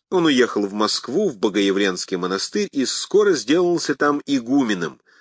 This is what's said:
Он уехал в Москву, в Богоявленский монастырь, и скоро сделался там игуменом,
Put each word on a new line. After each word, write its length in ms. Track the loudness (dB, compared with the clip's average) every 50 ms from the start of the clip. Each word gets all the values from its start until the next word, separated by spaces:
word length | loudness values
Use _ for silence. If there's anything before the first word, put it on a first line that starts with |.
| _ _
Он 160 | 0 2 2
уехал 400 | 4 4 4 2 2 2 -2 -2
в 60 | -2 -2
Москву, 560 | -2 -2 -2 -2 -4 -6 -4 -2 0 0 0
в 100 | 0 0
Богоявленский 800 | -2 0 2 2 2 2 2 2 0 0 0 -4 -6 -6 -6
монастырь, 520 | -4 -4 -4 -4 -4 -4 -4 -4 -4 -4 -4
и 160 | -4 -4 -4
скоро 460 | -2 -4 -6 -4 0 2 2 4 4 2
сделался 640 | 0 0 0 0 2 2 2 0 0 -2 -4 -2
там 280 | 0 0 0 0 0 -2
игуменом, 760 | -2 -2 -2 0 0 2 2 2 2 0 -2 -4 -6 -8 -12 _ _ _ _